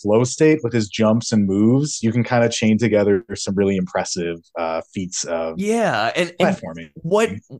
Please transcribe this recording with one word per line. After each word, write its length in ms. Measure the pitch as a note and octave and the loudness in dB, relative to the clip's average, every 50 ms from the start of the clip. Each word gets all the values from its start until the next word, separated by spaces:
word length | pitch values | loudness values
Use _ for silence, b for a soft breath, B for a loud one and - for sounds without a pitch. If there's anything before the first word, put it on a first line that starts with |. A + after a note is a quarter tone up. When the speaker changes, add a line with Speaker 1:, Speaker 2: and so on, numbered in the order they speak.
Speaker 1:
flow 220 | - G2+ G#2 A2+ B2 | 0 2 2 4 2
state 380 | A#2+ - - D#3 D#3 D#3 D#3 - | 0 2 2 4 4 4 2 0
with 100 | A#2 A2+ | -2 -2
his 160 | A#2 G#2+ G2+ | -2 -2 -2
jumps 440 | - - A2+ G#2+ A2 A#2 A#2 - - | 0 2 2 4 4 2 0 0 0
and 120 | A2 G2+ | 2 2
moves, 540 | F#2+ F#2+ G2+ G#2+ A2+ B2 C3+ D3 D3+ - - - | 2 2 2 4 4 4 2 2 -2 -4 -4 -2
you 80 | A#2 A2+ | 0 0
can 100 | B2 A2+ | 0 0
kinda 260 | - B2+ A#2+ A#2 A#2 | 0 2 2 2 2
chain 300 | - - A#2+ A2 A2 G#2+ | 0 0 2 2 2 2
together 460 | A#2+ A2 G#2 G#2 G2+ G#2 G2+ F#2 - - G2+ | 2 2 2 4 4 4 2 2 0 -4 -10
some 220 | - - - G2 | -8 -6 -4 0
really 180 | F#2+ G2+ G2 G2 | 0 2 2 2
impressive, 640 | F#2+ F2+ F2+ - F#2+ F#2 - - F#2 F2 E2+ E2+ E2 E2 _ - | 0 -2 -2 -4 -4 -4 -4 -4 -6 -4 -6 -6 -8 -12 _ -8
uh, 240 | E2+ E2 E2 E2 E2 - - - | -6 -4 -4 -4 -6 -6 -8 -10
feats 300 | G2+ F#2 F2+ F#2 - - | -10 -8 -8 -8 -8 -6
of 340 | D2+ E2+ E2 E2 E2 E2 F3 | -6 -4 -4 -4 -6 -6 -6
Speaker 2:
Yeah, 540 | G3 G#3 A3 A#3 A3+ F3+ C3 G#2+ G#2+ A#2 - | -4 -2 -2 0 0 0 0 0 -2 -2 -2
and, 180 | D3+ F3 E3+ - - | -2 -4 -4 -2 0
and 180 | F3+ E3 F#3+ | 0 0 0
Speaker 1:
platforming. 340 | - - D#2+ - E2 E2 D#2+ _ | -2 -6 -12 -14 -14 -16 -16 _
Speaker 2:
what, 360 | E3 D#3 E3 F#3 G#3 A3+ - F#2+ G#2+ - _ - - | -14 -6 -2 0 0 0 0 -4 -8 -14 _ -20 -20